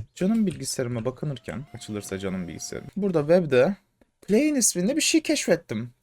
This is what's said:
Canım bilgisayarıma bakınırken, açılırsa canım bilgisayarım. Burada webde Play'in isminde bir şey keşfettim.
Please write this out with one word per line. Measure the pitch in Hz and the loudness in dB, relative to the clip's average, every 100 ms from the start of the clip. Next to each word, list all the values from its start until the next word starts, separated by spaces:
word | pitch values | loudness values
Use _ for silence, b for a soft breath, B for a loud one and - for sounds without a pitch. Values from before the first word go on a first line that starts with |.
| - - | -10 -2
Canım | 185 226 202 | 0 2 2
bilgisayarıma | 131 135 - 123 120 117 | -2 -6 -4 -2 -2 -4
bakınırken, | 123 151 131 - 82 151 | -4 -6 -6 -8 -10 -10
açılırsa | 113 - 104 101 95 | -14 -10 -8 -6 -6
canım | 95 92 85 | -4 -4 -6
bilgisayarım. | 80 - - - - | -10 -10 -12 -10 -4
Burada | 196 170 | 0 0
webde | 147 175 160 127 143 202 _ _ _ _ - | 4 4 4 4 4 2 _ _ _ _ 0
Play'in | 208 302 285 | 2 4 2
isminde | 214 180 185 302 | 0 2 0 0
bir | |
şey | - 320 | 2 2
keşfettim. | - 294 - 165 - 110 123 - | 2 0 2 0 0 -6 -6 -10